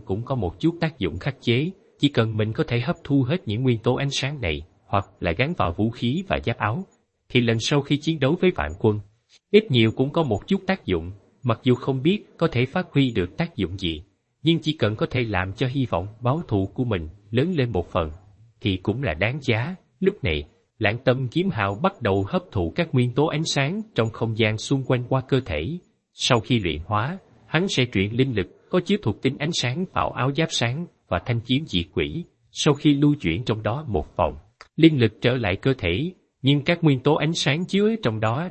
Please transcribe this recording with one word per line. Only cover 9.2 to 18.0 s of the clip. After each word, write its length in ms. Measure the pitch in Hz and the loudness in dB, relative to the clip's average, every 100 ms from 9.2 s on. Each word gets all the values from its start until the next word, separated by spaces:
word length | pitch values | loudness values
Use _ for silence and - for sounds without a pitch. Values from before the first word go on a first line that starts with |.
| _ _ _ | _ _ _
ít 200 | 208 214 | 4 4
nhiều 200 | 127 113 113 | 4 4 4
cũng 140 | 135 | 0
có 120 | 165 | 0
một 180 | 151 101 - | 0 0 0
chút 160 | 196 - | -2 -2
tác 200 | 190 - | -4 -2
dụng. 260 | 87 85 104 _ _ | -2 -2 -12 _ _
Mặc 180 | 120 113 | -2 0
dù 120 | 127 | 2
không 280 | 123 - 135 | 2 0 -2
biết 340 | 139 208 - - | 0 0 -4 -2
có 120 | 165 | -2
thể 180 | 117 127 | 0 -2
phát 200 | - 180 | -2 -2
huy 180 | 143 135 | 2 2
được 260 | 110 87 - | 2 -2 -2
tác 200 | 170 - | -6 -2
dụng 220 | 90 95 | -4 -4
gì, 240 | 87 78 - _ _ _ | -6 -6 -10 _ _ _
nhưng 160 | 147 165 | 0 2
chỉ 140 | 156 | 0
cần 240 | 151 110 107 | 0 0 0
có 100 | 165 | -2
thể 160 | 127 | -2
làm 300 | 120 92 95 | 0 0 -2
cho 140 | 98 131 | -2 -2
hy 200 | 139 123 | -2 -2
vọng 200 | 85 98 107 | -2 -4 -4
báo 220 | 120 151 175 | -2 -2 0
thù 180 | 104 95 | 0 0
của 100 | - | -2
mình 240 | 123 98 78 - - | -2 -2 -4 -14 -4
lớn 220 | 113 160 175 | 0 0 0
lên 160 | 123 | 0
một 180 | 95 85 | -2 -2
phần, 200 | - | -2